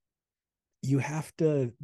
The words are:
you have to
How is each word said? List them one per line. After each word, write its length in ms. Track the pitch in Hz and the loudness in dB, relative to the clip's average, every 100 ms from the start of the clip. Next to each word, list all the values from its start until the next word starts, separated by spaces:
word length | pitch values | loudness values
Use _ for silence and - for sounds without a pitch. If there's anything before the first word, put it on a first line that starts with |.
| _ _ _ _ _ _ _ _ | _ _ _ _ _ _ _ _
you 160 | 131 135 | 0 0
have 360 | 127 156 - - | 0 -4 -8 0
to 340 | 160 143 123 - | 2 2 0 -4